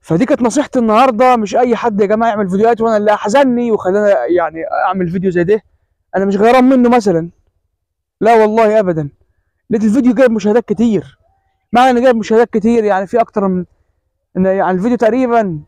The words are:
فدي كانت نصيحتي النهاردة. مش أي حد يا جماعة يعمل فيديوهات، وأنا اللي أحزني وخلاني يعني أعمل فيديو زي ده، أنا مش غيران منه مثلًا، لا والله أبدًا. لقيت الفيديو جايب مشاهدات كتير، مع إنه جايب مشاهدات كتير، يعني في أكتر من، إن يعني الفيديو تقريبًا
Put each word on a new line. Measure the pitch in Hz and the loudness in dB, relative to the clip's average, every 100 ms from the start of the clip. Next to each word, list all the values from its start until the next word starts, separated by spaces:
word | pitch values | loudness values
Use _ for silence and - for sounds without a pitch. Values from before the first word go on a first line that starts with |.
فدي | - 165 226 | -4 -2 0
كانت | 285 | 0
نصيحتي | 247 294 269 254 | -2 -2 -2 -2
النهاردة. | 226 214 262 214 254 247 | 0 2 2 2 2 2
مش | 202 226 | -2 -2
أي | 254 220 | 0 0
حد | 240 202 | -2 -2
يا | 202 | -2
جماعة | 214 233 | 0 -2
يعمل | 208 196 | -2 -4
فيديوهات، | 190 226 240 | 0 0 0
وأنا | 233 214 | 0 0
اللي | 208 | 0
أحزني | 208 214 262 269 240 240 | 0 0 2 2 0 -2
وخلاني | 214 185 202 208 180 120 175 | -2 -2 0 2 0 0 -2
يعني | 160 160 160 143 196 | -2 -6 -6 -4 -2
أعمل | 190 180 | -2 -4
فيديو | 185 190 | -4 -2
زي | 175 | -2
ده، | 175 208 _ _ _ _ _ 185 | 0 -2 _ _ _ _ _ -4
أنا | 196 | -2
مش | 196 | 0
غيران | 220 254 | 2 4
منه | 254 262 240 | 4 2 2
مثلًا، | 247 202 165 170 _ _ _ _ _ _ _ _ _ | 2 2 -2 -4 _ _ _ _ _ _ _ _ _
لا | 208 233 | 2 4
والله | 214 220 220 214 | 4 2 2 2
أبدًا. | 185 160 143 _ _ _ _ _ _ | 0 -4 -8 _ _ _ _ _ _
لقيت | 220 | -2
الفيديو | 214 233 233 | 0 2 0
جايب | 220 254 | 2 0
مشاهدات | 220 208 226 - | 0 0 -2 -2
كتير، | 208 233 196 - _ _ _ _ _ _ | -2 0 -2 -6 _ _ _ _ _ _
مع | 226 262 | 0 2
إنه | 240 | 2
جايب | 262 226 | 2 0
مشاهدات | 202 220 240 | 0 0 0
كتير، | 226 214 233 | 0 0 0
يعني | 208 190 196 | 0 -2 -2
في | 233 | -2
أكتر | 226 - 196 | -2 -2 -2
من، | 185 175 _ _ _ _ _ _ - | -4 -6 _ _ _ _ _ _ -2
إن | 190 | -2
يعني | 190 170 185 | 0 0 -2
الفيديو | 220 247 | -2 0
تقريبًا | 226 247 247 233 202 156 | 0 0 0 0 -2 -6